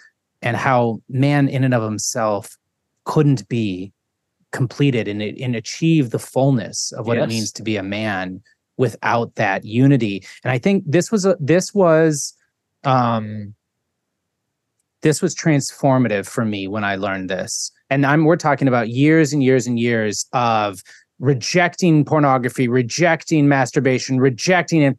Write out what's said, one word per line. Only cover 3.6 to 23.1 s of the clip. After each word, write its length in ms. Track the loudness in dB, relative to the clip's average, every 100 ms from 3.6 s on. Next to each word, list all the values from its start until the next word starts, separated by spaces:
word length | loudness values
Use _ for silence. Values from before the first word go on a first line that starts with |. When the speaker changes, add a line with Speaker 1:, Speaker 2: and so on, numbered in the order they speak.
| -4 -6 -10 -16 _ _ _ _ _
Speaker 1:
completed 540 | -6 -4 0 0 0 -2
and, 140 | -6
and 340 | -6 -6 -6
achieve 560 | -6 -8 -4 2 2 0
the 80 | -4
fullness 760 | -6 0 2 2 -2 -8 -8
of 140 | -8 -4
what 120 | -2
Speaker 2:
Yes. 60 |
Speaker 1:
it 40 | -2
means 240 | -2 -6
to 100 | -8
be 140 | -6 -4
a 60 |
man 580 | -4 -6 -4 -6 -8 -10 -16 _ _ -4
without 600 | -4 -2 -2 -2 -2 -4
that 280 | -2 -2
unity. 600 | -4 2 4 4 2 -4 -10 -10
And 80 | -6
I 80 | -2
think 240 | 0 0
this 280 | 0 0 0
was 120 | 0
a, 120 | 0 0
this 340 | 2 0 2
was, 600 | 2 4 4 4 0 -6 -14 _ _ _ _
um, 720 | 0 2 2 -2 -4 -10 -12 -16 _ _ _ _ _ _ _ _ _ _ _ _ _ _
this 180 | -2 0
was 140 | -2
transformative 920 | -2 0 0 0 -2 0 2 2 -2 -4
for 180 | -4
me 220 | -4 -4 -6
when 180 | -4
I 120 | -4 -4
learned 320 | -4 -6 -6
this. 420 | -6 -6 -8 -10 -14 -4
And 160 | 0 2
I'm, 180 | 4
we're 120 | 4 2
talking 320 | 2 0 2
about 200 | 2 0
years 440 | 2 4 4 4
and 100 | 2
years 240 | 2 2 0
and 120 | -2
years 480 | 0 0 -2 -4 -4
of 480 | -2 0 0 -2 -6 -16 -20 _ -4
rejecting 880 | -2 -2 0 2 2 2 2 4
pornography, 640 | 2 2 2 2 0 -2 0
rejecting 800 | 0 -2 0 0